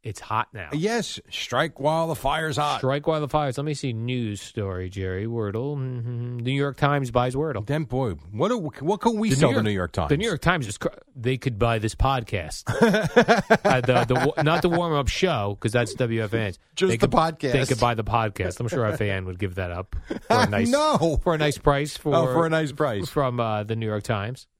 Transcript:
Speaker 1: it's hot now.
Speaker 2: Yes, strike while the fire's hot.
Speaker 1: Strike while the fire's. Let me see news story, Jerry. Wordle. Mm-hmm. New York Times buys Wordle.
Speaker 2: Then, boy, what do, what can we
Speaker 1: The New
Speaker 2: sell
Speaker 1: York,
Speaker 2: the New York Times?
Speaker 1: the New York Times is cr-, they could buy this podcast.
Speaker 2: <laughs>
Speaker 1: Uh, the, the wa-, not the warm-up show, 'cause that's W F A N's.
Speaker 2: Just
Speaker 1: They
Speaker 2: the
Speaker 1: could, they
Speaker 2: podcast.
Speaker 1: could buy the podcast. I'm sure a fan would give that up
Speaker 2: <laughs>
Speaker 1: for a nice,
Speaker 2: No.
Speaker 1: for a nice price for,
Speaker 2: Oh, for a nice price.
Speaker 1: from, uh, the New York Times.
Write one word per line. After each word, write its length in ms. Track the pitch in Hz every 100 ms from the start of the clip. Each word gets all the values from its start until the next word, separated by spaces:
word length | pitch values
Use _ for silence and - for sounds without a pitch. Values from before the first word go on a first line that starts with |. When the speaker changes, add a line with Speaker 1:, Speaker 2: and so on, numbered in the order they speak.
Speaker 1:
it's 160 | 113 -
hot 300 | - 110 -
now. 160 | 107 78
Speaker 2:
Yes, 480 | 151 196 233 - - -
strike 480 | - - 123 156 -
while 300 | 139 160 165
the 80 | 156
fire's 400 | 135 156 160 139
hot. 220 | 147 127
Speaker 1:
Strike 280 | 131 143 147
while 140 | 156
the 80 | 147
fire's. 280 | 151 143 127
Let 80 |
me 80 | 151
see 180 | 143 139
news 480 | 113 117 127 110 101
story, 480 | - - 98 90 92
Jerry. 360 | 98 95 92 113
Wordle. 500 | 117 104 110 135 147
Mm-hmm. 640 | 131 123 117 117 120 120
New 120 | 120
York 260 | 139 143 131
Times 360 | 143 143 127
buys 240 | 120 127 131
Wordle. 280 | 156 113
Speaker 2:
Then, 200 | 107 151
boy, 300 | 151 127 127 78 78
what 160 | 104 185
do, 100 | 247
what 420 | 151 - 147 208
can 160 | 233 220
we 80 | 220
Speaker 1:
The 60 | 135
New 40 |
Speaker 2:
sell 100 | 131
Speaker 1:
York, 60 | -
Speaker 2:
the 0 |
New 120 | 107 98
York 160 | 87
Times? 160 | - 78
Speaker 1:
the 80 | 143
New 100 | 226
York 140 | 160
Times 260 | - 180 110
is 100 | -
cr-, 120 | - - _
they 220 | 131 120 131
could 180 | 135 104
buy 220 | 117 113
this 160 | 107
podcast. 720 | - - 135 110 98 78 - -
Speaker 2:
<laughs> 920 | - 226 208 180 - 220 220 - 226
Speaker 1:
Uh, 160 | 202 127
the, 240 | 123 123 117
the 80 |
wa-, 280 | 127 156 160
not 180 | 147 170
the 80 | 180
warm-up 400 | 170 170 147 131
show, 480 | - 185 135 101 101
'cause 120 | 113
that's 220 | 120 117
W 280 | - 123 113
F 80 | 110
A 60 | 113
N's. 200 | 104 - _
Speaker 2:
Just 160 | - 185
Speaker 1:
They 60 | 117
Speaker 2:
the 100 | 196
Speaker 1:
could, 40 | - 160 160
they 80 | 139 131
Speaker 2:
podcast. 80 | 131
Speaker 1:
could 120 | 120
buy 140 | 120
the 100 | 113
podcast. 540 | 104 113 110 - 113 -
I'm 80 | 120
sure 160 | 147
a 120 | 107 -
fan 280 | 104 95 92
would 120 | 90
give 160 | 98
that 160 | 92 90
up 240 | 87 95 -
Speaker 2:
<laughs> 60 | -
Speaker 1:
for 100 | - -
a 160 | 240 226
nice, 200 | 202 233
Speaker 2:
No. 520 | 277 311 254 165 139
Speaker 1:
for 120 | -
a 40 | 156
nice 200 | 151 -
price 380 | - 139 147 -
for, 180 | 156
Speaker 2:
Oh, 120 | 160 147
for 120 | 127
a 60 | 165
nice 220 | 160 156
price. 360 | 147 147 104 92
Speaker 1:
from, 300 | 151 131 120
uh, 220 | 113 107
the 140 | 104 113
New 100 | 110
York 160 | 107
Times. 440 | - 107 104 131 -